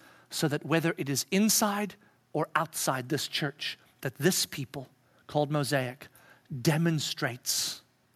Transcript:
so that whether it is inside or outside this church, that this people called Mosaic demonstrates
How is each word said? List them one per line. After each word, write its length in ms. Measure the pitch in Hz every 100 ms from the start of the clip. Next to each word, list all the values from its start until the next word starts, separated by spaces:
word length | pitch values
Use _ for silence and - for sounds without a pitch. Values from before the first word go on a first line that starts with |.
| - - -
so 160 | - 151
that 180 | 139 156
whether 300 | 165 165 180
it 120 | 143
is 180 | 135 -
inside 640 | 190 220 - 208 202 208 - _ _ _
or 140 | 151 156 156
outside 540 | 160 - - 131 127
this 180 | 151 -
church, 500 | - 143 - - - _ _
that 180 | 135 -
this 300 | 156 - -
people 420 | - 131 143 131 _ _ _ -
called 240 | 151 143
Mosaic 560 | 151 127 143 127 127 - - - - - 135
demonstrates 1200 | - 151 170 156 - - 135 123 - - - - _ _ _